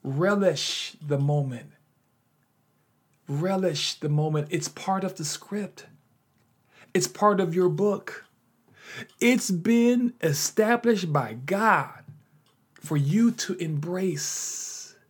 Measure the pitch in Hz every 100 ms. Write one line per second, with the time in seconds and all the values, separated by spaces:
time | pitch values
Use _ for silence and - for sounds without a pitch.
0 | - 135 180 202 196 143 - - - -
1 | 147 139 139 147 135 120 - _ _ _
2 | _ _ _ _ _ _ _ _ _ _
3 | _ _ _ 143 175 190 185 147 - -
4 | 151 147 156 151 147 165 - - - 190
5 | 190 - 151 - - 202 202 - - -
6 | _ _ _ _ _ _ _ _ - 185
7 | - - 208 190 185 165 180 156 202 202
8 | - - - _ _ _ _ _ - -
9 | - _ 240 247 - 180 180 233 233 247
10 | 240 - 165 143 - - 214 233 233 214
11 | 180 147 117 113 135 190 220 180 - -
12 | - - _ _ _ _ _ - - 151
13 | 139 190 233 233 - 180 165 151 160 180
14 | 190 151 - - - - - - - -
15 | _